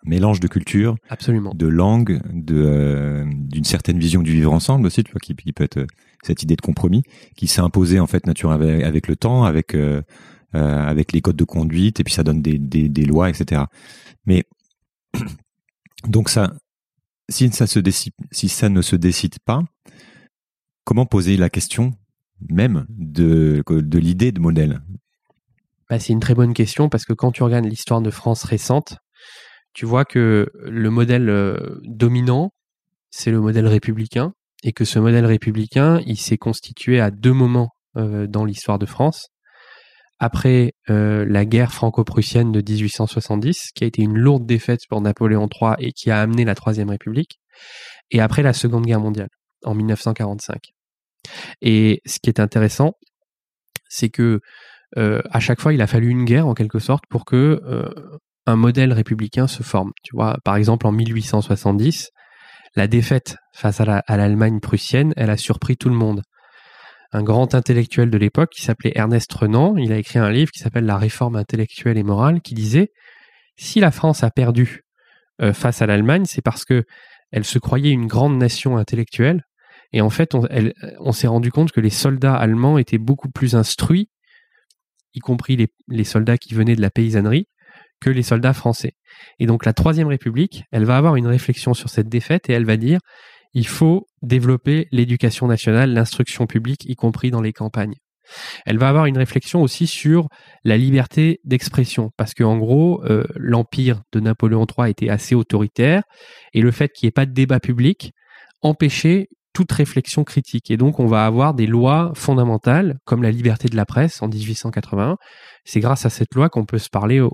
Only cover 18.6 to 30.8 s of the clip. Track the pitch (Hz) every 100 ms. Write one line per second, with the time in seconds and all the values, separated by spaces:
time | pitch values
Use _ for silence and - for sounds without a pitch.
18.6 | 107 95 87 90 90 85 80 - - 123
19.6 | 170 _ _ _ _ _ _ _ _ _
20.6 | _ _ - 113 127 101 90 98 87 -
21.6 | - - 127 113 _ _ _ _ 95 82
22.6 | 123 90 67 110 80 76 82 80 78 76
23.6 | - 80 73 82 82 90 120 95 82 80
24.6 | 76 69 78 95 _ _ _ _ _ _
25.6 | _ _ - 117 - 113 110 120 120 117
26.6 | 110 - 147 117 - 110 127 117 123 120
27.6 | 110 110 - 117 110 - - 113 - 107
28.6 | - 131 - - _ _ - - - -
29.6 | _ - 113 123 139 127 113 107 104 -
30.6 | 120 113